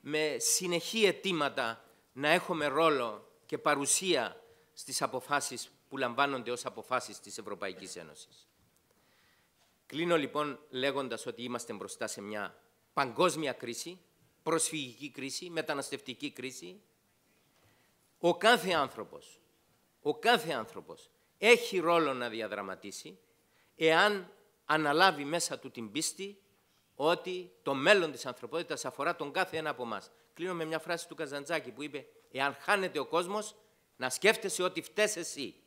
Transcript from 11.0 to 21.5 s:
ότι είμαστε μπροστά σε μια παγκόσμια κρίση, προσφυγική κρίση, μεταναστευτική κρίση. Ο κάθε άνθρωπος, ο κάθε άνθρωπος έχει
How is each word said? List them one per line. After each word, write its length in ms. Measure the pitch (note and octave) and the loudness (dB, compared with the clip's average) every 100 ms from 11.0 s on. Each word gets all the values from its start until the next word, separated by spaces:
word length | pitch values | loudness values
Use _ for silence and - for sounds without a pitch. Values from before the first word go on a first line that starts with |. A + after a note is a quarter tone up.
| C3 A2+ B2+ | -4 -6 -8
ότι 180 | A2+ | -8
είμαστε 300 | A#2+ A#2+ - | -6 -6 -6
μπροστά 340 | G#2 F#2+ - A2 | -10 -10 -8 -8
σε 140 | - | -8
μια 360 | G2+ G#2 G2 - _ _ _ | -8 -8 -8 -12 _ _ _
παγκόσμια 600 | - C3+ A2+ F3+ D3 D3 | -2 -2 2 2 2 -4
κρίση, 460 | A#2 A#2+ A#2 E3 F#3 _ _ _ _ | -4 -8 -8 -10 -14 _ _ _ _
προσφυγική 680 | D#3+ D#3+ - D#3 C3 A2+ C#3+ | -2 0 0 -2 -8 -10 -14
κρίση, 400 | C3 C3+ - F3 | -8 -8 -8 -6
μεταναστευτική 840 | E3 D#3 C#3+ C3+ C#3 - A#2+ C#3+ | -6 -4 -4 -4 -8 -10 -10 -10
κρίση. 500 | - B2+ B2+ F3 F#3 _ _ _ _ _ _ _ _ _ _ _ _ _ _ | -8 -12 -12 -16 -18 _ _ _ _ _ _ _ _ _ _ _ _ _ _
Ο 180 | E3+ E3+ | 2 4
κάθε 360 | G#3+ A#3+ F#3 | 6 6 4
άνθρωπος, 680 | E3 C3+ - G2 D2 - - _ _ _ _ _ _ | 2 0 -4 -12 -14 -20 -20 _ _ _ _ _ _
ο 140 | D3 D3 | -4 2
κάθε 360 | A3+ A#3 E3 | 4 4 2
άνθρωπος 580 | C3+ G#2+ F#2+ - E2 - _ _ _ | -4 -6 -12 -16 -18 -20 _ _ _
έχει 420 | G#3 | 8